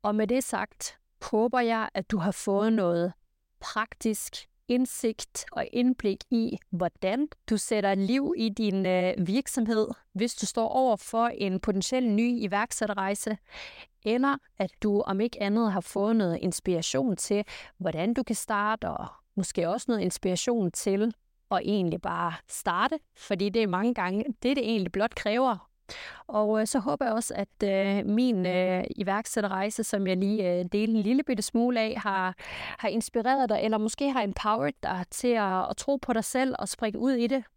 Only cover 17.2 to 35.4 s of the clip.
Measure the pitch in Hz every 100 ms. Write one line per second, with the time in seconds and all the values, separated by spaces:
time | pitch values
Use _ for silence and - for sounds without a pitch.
17.2 | - 202 208 - - _ 185 156 190 240
18.2 | 233 214 - 208 208 220 175 151 - -
19.2 | _ - 185 - 170 220 - 226 185 -
20.2 | 185 180 - 233 185 - - 196 220 220
21.2 | _ _ _ 190 - 208 175 175 175 170
22.2 | 175 165 _ - - 175 240 311 _ _
23.2 | - 196 202 208 214 180 220 233 185 196
24.2 | 262 226 240 277 220 226 180 190 226 -
25.2 | 208 226 262 202 - _ - - - -
26.2 | - 214 214 214 220 269 214 294 254 220
27.2 | 233 - 202 _ 202 190 196 202 - 214
28.2 | 254 214 180 180 185 185 - - 190 196
29.2 | 220 - 202 190 202 214 220 202 190 185
30.2 | 196 214 180 175 180 208 220 226 202 262
31.2 | 294 233 202 233 240 247 220 226 202 190
32.2 | 185 185 - - - - 220 214 - 233
33.2 | 226 269 254 220 220 220 214 - 277 262
34.2 | 208 - 214 220 147 - - 185 180 -
35.2 | 247 233